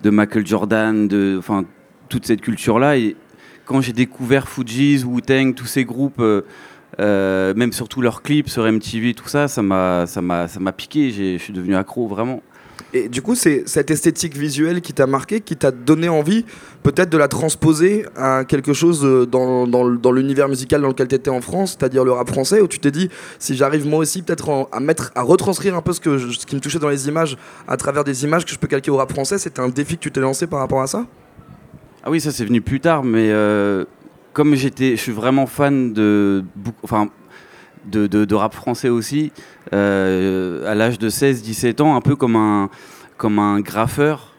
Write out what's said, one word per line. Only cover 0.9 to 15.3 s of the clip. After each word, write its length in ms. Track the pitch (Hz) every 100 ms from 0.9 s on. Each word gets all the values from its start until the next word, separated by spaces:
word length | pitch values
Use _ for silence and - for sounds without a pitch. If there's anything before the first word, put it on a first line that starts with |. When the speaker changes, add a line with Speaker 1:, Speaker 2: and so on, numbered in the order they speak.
| 110 104
Speaker 1:
de, 280 | 101 98 95
enfin, 260 | 90 101 85 _ _ _ -
toute 160 | 123 -
cette 160 | 110
culture-là, 560 | - 107 - 113 143 139
et 180 | 110 - _ - - - -
quand 160 | 135
j'ai 120 | 123
découvert 540 | 117 123 - 123 135 127
Fugees, 580 | - 120 120 143 139 123
Wu-Tang, 480 | 123 - 135 135
tous 140 | 123 123
ces 180 | 139 117
groupes, 340 | 120 139 139
euh, 220 | 113 104 - - - - _ -
euh, 540 | 104 98 95 95 95 101
même 160 | 120
surtout 300 | 101 117 135
leurs 200 | 120 110
clips 280 | - 147 143
sur 180 | - 113
M 120 | 110
T 200 | - 113
V, 140 | 117
tout 160 | 110 -
ça, 180 | 147 143
ça 140 | 131
m'a, 440 | 98 95 92 90 87
ça 140 | -
m'a, 280 | 87 87 85
ça 100 | 98
m'a 140 | 95
piqué, 380 | - - 151 135
j'ai, 260 | 101 95 90
je 60 |
suis 100 | -
devenu 220 | 95 90 95
accro, 320 | 98 - 113
vraiment. 360 | 98 127 131 _ - - - -
Speaker 2:
Et 140 | 131 110
du 140 | 123
coup, 120 | 202
c'est 300 | 240 160 139 -
cette 260 | 156 139
esthétique 440 | 151 170 - 170 143
visuelle 460 | 147 135 160 175
qui 100 | 170
t'a 160 | 143 135
marqué, 320 | 135 -